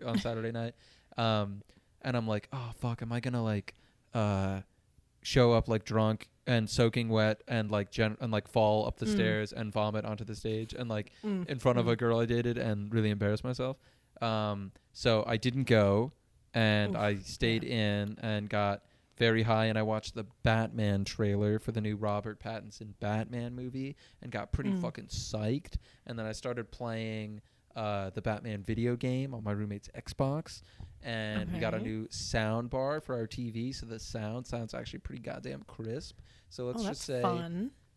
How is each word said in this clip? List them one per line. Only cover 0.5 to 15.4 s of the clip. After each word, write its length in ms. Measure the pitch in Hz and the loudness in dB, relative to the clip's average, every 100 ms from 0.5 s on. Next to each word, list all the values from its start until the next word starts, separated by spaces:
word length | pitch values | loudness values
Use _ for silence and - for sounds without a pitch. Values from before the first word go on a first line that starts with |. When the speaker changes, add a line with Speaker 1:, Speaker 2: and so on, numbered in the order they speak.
Speaker 2:
<laughs> 80 | 117 | -2
Speaker 1:
night. 140 | 117 - - - _ - | -6 -8 -20 -20 _ 0
Um, 460 | 113 110 101 101 - - _ _ | 2 2 0 -4 -12 -20 _ _
and 140 | 131 123 | -2 -2
I'm 120 | 113 | 0
like, 200 | 107 - | -2 -2
"Oh, 200 | 135 117 113 | -8 -8 -4
fuck, 200 | 123 117 | -4 -4
am 120 | 117 | -4
I 80 | 120 | -2
gonna, 220 | 120 123 | 0 0
like, 320 | 113 104 - - _ _ _ | 2 0 -2 -12 _ _ _
uh, 480 | 117 104 98 95 95 - _ _ _ _ _ | 0 2 2 0 -2 -8 _ _ _ _ _
show 300 | - 135 120 | 0 6 8
up, 160 | 117 113 | 6 4
like, 160 | 113 | 0
drunk 440 | - 107 107 110 - _ - | 2 2 4 2 -4 _ 0
and 220 | 120 110 | 2 2
soaking 400 | - 117 123 113 | 4 4 4 2
wet 340 | 110 107 107 - | 4 4 2 -2
and, 220 | 117 107 | -2 0
like, 200 | 104 98 | 0 0
gen-, 260 | - 110 107 | 0 0 0
and, 100 | 117 | -2
like, 160 | 107 - | -2 0
fall 380 | 123 107 107 110 | 4 6 4 2
up 120 | - | -2
the 80 | 110 | 0
Speaker 2:
Mm. 60 | |
Speaker 1:
stairs 380 | 104 110 107 107 | 2 4 2 -2
and 200 | - 110 | -4 -4
vomit 320 | 107 107 107 | 0 0 0
onto 200 | 107 107 | -2 -6
the 100 | 110 104 | -6 -6
stage 360 | 110 110 113 | -4 -2 -4
and, 140 | - 120 | -6 -4
like, 220 | 107 104 - | -4 -4 -8
Speaker 2:
Mm, 220 | 214 196 175 | -4 -2 -2
Speaker 1:
in 100 | 135 | 2
front 200 | 135 123 | 4 4
of 100 | 117 | 4
a 60 | 113 | 4
Speaker 2:
mm. 20 | |
Speaker 1:
girl 200 | 117 117 | 4 4
I 60 | 117 | 4
dated 320 | 117 120 120 | 2 2 0
and 340 | 117 104 104 | 0 0 0
really 160 | 113 107 | 2 2
embarrass 320 | 104 101 107 | 2 2 0
myself?" 340 | 127 123 127 135 _ _ _ - | -2 -2 -4 -6 _ _ _ -4
Um, 500 | 113 110 107 101 95 - _ | 0 2 0 -2 -6 -12 _
so 320 | - 123 110 107 | -2 4 4 4
I 100 | |
didn't 280 | 117 | 2